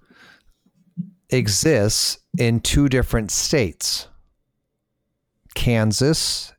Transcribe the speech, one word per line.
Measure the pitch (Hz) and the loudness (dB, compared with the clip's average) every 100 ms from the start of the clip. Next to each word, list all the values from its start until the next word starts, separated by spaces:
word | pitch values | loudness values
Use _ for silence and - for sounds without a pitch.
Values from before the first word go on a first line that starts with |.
| _ _ - - _ _ _ _ _ - 175 - _ | _ _ -20 -20 _ _ _ _ _ -14 -14 -18 _
exists | 131 107 98 156 131 104 - - - _ - | 0 0 0 2 2 2 0 -4 -6 _ -2
in | 120 117 | 0 0
two | - 147 143 | 0 2 2
different | 127 117 120 104 | 2 0 -2 -2
states. | - - 151 95 - - - - - _ _ _ _ _ _ _ _ _ _ _ _ _ | -4 0 0 0 -4 -6 -6 -10 -20 _ _ _ _ _ _ _ _ _ _ _ _ _
Kansas | - 123 113 110 101 135 160 - - - | -4 0 2 2 2 0 0 -2 -6 -10